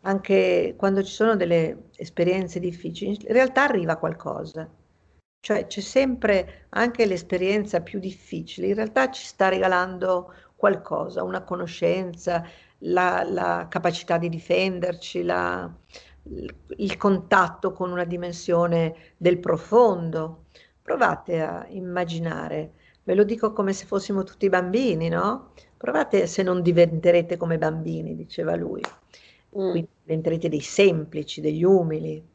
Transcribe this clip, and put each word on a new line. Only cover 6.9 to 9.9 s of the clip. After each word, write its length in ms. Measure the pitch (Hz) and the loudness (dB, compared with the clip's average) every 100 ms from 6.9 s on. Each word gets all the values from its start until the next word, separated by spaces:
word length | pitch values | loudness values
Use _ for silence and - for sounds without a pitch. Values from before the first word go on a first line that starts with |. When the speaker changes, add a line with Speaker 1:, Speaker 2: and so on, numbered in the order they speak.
| 240 220 | 2 0
Speaker 1:
l'esperienza 760 | 180 170 180 180 208 208 175 | 0 -2 -2 0 0 0 -4
più 180 | 170 202 | -4 -8
difficile, 680 | 185 185 - 165 165 - 185 | -8 -12 -12 -12 -10 -6 -2
in 60 | |
realtà 380 | 208 220 240 262 | -2 0 0 0
ci 140 | 262 - | -2 -16
sta 220 | - 190 | 0 2
regalando 880 | 185 190 180 185 | 4 2 2 0